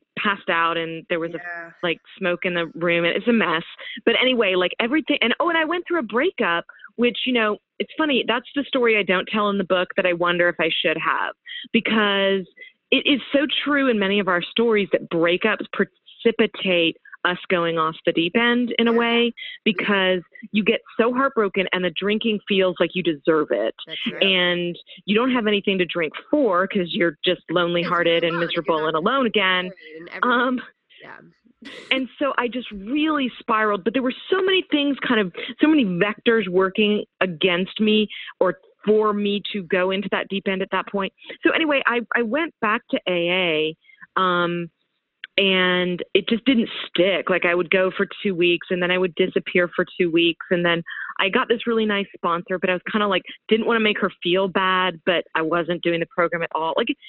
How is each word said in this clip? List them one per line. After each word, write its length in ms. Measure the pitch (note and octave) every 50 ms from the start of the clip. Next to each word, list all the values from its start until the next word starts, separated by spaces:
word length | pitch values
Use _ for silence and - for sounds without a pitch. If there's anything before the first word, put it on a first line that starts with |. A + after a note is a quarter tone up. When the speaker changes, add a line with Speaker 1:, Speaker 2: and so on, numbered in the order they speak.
| _ _ - -
Speaker 1:
passed 300 | - G#3+ G3+ - - -
out, 300 | E3+ E3 E3 E3 E3 E3
and 260 | E3 E3 E3 E3 - -
there 100 | F3 E3
was 120 | E3 E3+ E3+
Speaker 2:
Yeah. 360 | D3+ - F3 F3 E3+ E3+ E3+
Speaker 1:
a, 40 | - _ -
like, 180 | F3 D#3+ - _ - -
smoke 300 | - F#3+ F3 F3 F3 -
in 80 | F#3 F3
the 140 | E3+ E3+ D#3+
room. 360 | - E3 E3+ F3+ E3+ E3+ E3+
It's 220 | E3+ - - F#3 A#3
a 40 | A#3+
mess. 300 | A3 F3 E3+ D#3+ E3 E3+ - - - - - - A3+ -
But 120 | A3+ A3+ -
anyway, 360 | - B3+ B3+ A3+ A3 F#3 F#3
like, 180 | F#3 F3+ F3+ - -
everything. 380 | A3+ A#3 C#4+ D#4 A#3+ - D4 -
And, 140 | G#3+ A#3 - -
oh, 100 | D4 E4+
and 80 | E4 E4
I 80 | D#4
went 180 | D4+ E4+ F4+ E4
through 120 | - F4 E4
a 60 | B3
breakup, 600 | G3 G#3 A#3+ D4 F#4+ - - A3 F3 E3+ E3+ - - - - - - _
which, 220 | - A#3+ A#3+ G#3 - -
you 80 | B3+ B3+
know, 240 | A#3 A3 G#3+ G#3 - _ _ _ -
it's 140 | G#3 - - -
funny. 260 | D#4 D4+ C4+ A3 -
That's 220 | - A3 B3 - - -
the 100 | C#4+ C4
story 320 | - - C4+ A#3+ A3+ A3
I 60 | G#3 G3
don't 260 | D#3+ F#3 F#3 - -
tell 220 | - G#3+ G#3 G3+
in 80 | G3+ G3+
the 60 | F#3
book 280 | - F#3 F3+ F3+ - -
that 100 | - F#3
I 80 | F3+ F3
wonder 340 | E3+ F3 F3 F3 F3 F3 F3
if 100 | E3 -
I 120 | D#3+ E3
should 260 | - - - E3+ D#3
have, 380 | D#3+ D#3+ E3 C3+ - F2+ - - _ - - - - - - -
because 760 | A#3 - - A3 A3 G#3 G3+ G3 G3 G3 G3 G3 G3 F3+ - _ - - - _ _ _ -
it 160 | - C4+ -
is 140 | - C#4+ A3+ - - -
so 140 | C#4 D4+ B3+ - - -
true 260 | C#4+ D4 C#4 C4+ C4
in 100 | A#3 G#3
many 220 | G3 F#3+ G3+ G#3
of 80 | G3 F#3
our 120 | F3+ F3
stories 480 | F3 - - - A3+ A#3+ A3 G#3 G3 - -
that 180 | - - -
breakups 560 | - E3 E3 E3+ F3+ F3+ - A3 G3+ - - - -
precipitate 1200 | - G3 - _ _ _ - - - - A3+ A3 - A3+ G#3 - - - F#3+ F3+ E3+ E3 E3 - - _ - - - -
us 140 | F3 F3+ - - -
going 300 | F#3+ F3 E3+ E3 E3 E3
off 160 | D#3 D#3+ D#3+ - -
the 60 | E3+
deep 240 | E3 D#3+ E3 F3 -
end 380 | A#3 A#3 A#3+ A#3+ B3 B3 A#3 - -
in 80 | A3+ A#3
a 40 | A#3
Speaker 2:
Yeah. 60 | A#3
Speaker 1:
way, 340 | A#3 A#3 A#3 A#3 A#3 A#3 - - - - - - -
because 580 | A3 G#3 - - - G#3 G3 F#3+ F#3 F#3 F3+ E3 _ - - - -
you 140 | - G#3+ G3
get 160 | A3 A3+ - - - -
so 180 | - A3 A#3+ B3
heartbroken 540 | B3+ C4+ C#4 C4+ A#3 G#3 F#3+ - G3 F3+ - -
and 120 | F3+ F#3
the 60 | F3
drinking 500 | D3+ - F#3+ G3+ G#3 A3 A3 A3+ G#3+ F#3+ - -
feels 260 | G3+ F#3+ F#3 F#3 E3 -
like 160 | F3+ E3 -
you 60 | F#3 D#3+
deserve 480 | E3+ D#3 C#3 - E3+ D#3+ D#3+ D3 - -
it. 240 | G2+ A2 A2+ - - -
Speaker 3:
That's 260 | - D#3+ - - A#3 -
right. 100 | - F#3+
Speaker 1:
And 520 | G3 F#3+ F3+ F3+ F3 F3 F3 F3 F3 E3+ - - - - - -
you 100 | - G3+
don't 160 | G#3+ B3 C4
have 160 | B3 B3+ G#3
anything 320 | G#3+ G#3 G3+ - G#3 F#3+ F#3+
to 60 | F3+
drink 280 | D#3 - E3+ E3 D3 - - - -
for 360 | - D4+ C#4 G#3+ F3 F3 F#3+
'cause 260 | F#3 - G#3 F3 E3 D3+
you're 240 | E3 E3+ E3+ D3+ - -
just 240 | F3+ F3 - - -
lonely-hearted 760 | D#3+ F3+ F3 E3+ F3 F3 E3+ F3 F3 E3+ E3+ E3+ E3 E3+ E3
Speaker 3:
Because 0 |
you're 60 | E3
Speaker 1:
and 60 | E3+
Speaker 3:
alone, 60 | E3+
you're 80 | E3+ D#3+
Speaker 1:
miserable 300 | - E3+ D#3 - E3 D#3
Speaker 3:
not 60 | D#3 D#3+
Speaker 1:
and 80 | D#3
alone 300 | D#3 E3 G#3+ C4 C#4 B3+
again. 380 | A3 - G#3+ G3 F#3 F#3 F3+ F3+
Speaker 3:
married, 300 | F3+ F#3 - - D#3 D#3 D#3+
and 80 | E3+ E3+
everyone 320 | - F#3 - B3 B3 B3
Speaker 1:
Um, 220 | A#3+ C4 B3+ A#3+ - - - _ _ _ - -
Speaker 3:
yeah. 200 | - - - - - E3+ _ _ _ _ _ _ A3+
<laughs> 300 | - - - - - B3
Speaker 1:
and 160 | C4 C4 A3 - -
so 160 | D4 C4+ - -
I 100 | B3 B3
just 200 | G#3 B3+ A3 - G#3+
really 580 | G3 F#3+ G#3+ C4+ D4+ D4+ D#4+ D4+ C#4+ C4 A#3 - -
spiraled, 460 | - - A3 G#3+ A3 G#3+ G#3 G3+ E3
but 80 | A3+ -
there 100 | C4+ A#3+
were 120 | C4 - - - -
so 140 | F#4 F#4+ F#4+
many 200 | F#4+ F#4+ F#4 -
things 360 | - - D4 C#4+ C#4+ C4+ -
kind 220 | - - B3 A3
of, 120 | G3+ F3 - - - - A#3+ -
so 80 | D4+ D4+
many 160 | D#4+ D4+ A#3+
vectors 640 | F#3+ F3+ E3+ E3+ G3+ G#3+ - - A#3+ A3+ A3+ G3 F3+
working 560 | F3 F#3 F#3+ F#3+ F#3 - G#3+ G#3 G#3 G3+ - - _ -
against 580 | F#3+ F#3 E3 D3+ F#3 F#3+ F3 E3+ F#3+ - - -
me 300 | G#3+ G#3+ G#3+ G#3+ G#3+ G3+ - - - - - -
or 180 | F#3+ F3+ F3 - _ _ _ _ -
for 280 | G#3 G#3+ G#3+ G#3+ G#3+ G3+
me 280 | G#3 G3+ G3+ G3+ G3+ - - -
to 100 | G#3 F3+
go 300 | D#3 G3 F#3 F3+ F#3+ F#3+
into 160 | G3+ G#3 F#3+
that 180 | A3 F#3+ -
deep 220 | - F#3+ G3 - G3+
end 120 | F#3+ F#3+
at 100 | F#3+ - -
that 160 | F#3 F3 -
point. 240 | - G3+ F#3+ - - _ - - - - -
So 80 | E4 -
anyway, 320 | D4+ E4 D4+ C#4+ C4+ -
I, 140 | - A#3 B3 A3 - -
I 60 | A3+ A#3+
went 300 | G#3+ A3+ D4+ E4+ D4+ - -
back 220 | - G#3 G#3+ A#3 - -
to 120 | - - -
A 720 | - F3+ F3 E3+ E3+ F3+ F#3 F#3 E3+ D#3 D3+ D#3 D#3 E3 - _ _ - - - - -
A, 40 | F#3+
um, 520 | F#3 F3+ F3 F3 F3 E3+ F3 F3 E3+ E3 _ _ _ _ _ _ _ _ _ _ - - - -
and 640 | G3+ G3 F#3+ F#3 F#3 F3+ F3+ F3+ F3+ F3+ F3+ E3+ - - -
it 140 | F#3+ F#3+ -
just 160 | A#3 G#3+ -
didn't 240 | - C4+ A3+ G3+ - - - - -
stick. 420 | - - F3 G3 F#3 D3+ - -
Like, 140 | F#3 E3+ D#3+
I 80 | F3 F3
would 160 | F3+ F3+ D#3
go 200 | - F#3+ F#3 F#3+ E3
for 100 | - G3 - - - -
two 120 | G#3 F#3
weeks, 320 | E3 F3 F3 F3 E3 - -
and 120 | F#3 F3+ F3
then 80 | F3
I 80 | F3+ F#3
would 160 | F#3 F#3 D#3
disappear 540 | - F#3 F#3 - F#3+ - - - F#3 F3 E3+ -
for 120 | - F3+ - - -
two 120 | F#3 E3+
weeks, 340 | D#3+ E3+ E3+ E3+ D#3+ - - -
and 140 | F#3 F3 F3
then 180 | F3 E3+ E3+ E3+ - - - - - - -
I 100 | - G3
got 180 | F#3 A#3+ B3 -
this 180 | A#3+ A3 -
really 200 | A#3+ A3+ A3+ A3
nice 200 | G#3+ G#3 G3 G3 - -
sponsor, 440 | - - F3 E3 E3+ E3+ - F#3+ F3
but 100 | - F#3
I 40 | F#3
was 80 | F3 - -
kinda, 160 | - G#3+ G#3 G3+
like, 140 | F#3+ F3+ - - - - _ -
didn't 180 | A3 A3 -
wanna 140 | - A#3 A3+
make 180 | G#3+ G#3 G3+ -
her 120 | G#3 F3+ - - -
feel 260 | F3 F3 F#3+ G3 G3
bad, 520 | D#3+ G3+ F#3 F#3 F#3 F#3 F#3 F#3 E3+ E3 -
but 180 | G3 F3 D#3+ - _ -
I 80 | D#3+ D#3+
wasn't 400 | D#3 E3+ E3+ D#3+ D3+ F3 E3 -
doing 180 | E3+ E3+ E3
the 60 | E3
program 360 | - - - E3+ - E3+ E3 E3+
at 80 | - -
all. 200 | D#3 D#3+ E3 -
Like, 140 | - A#3+ A#3
it, 60 | C#4+ - -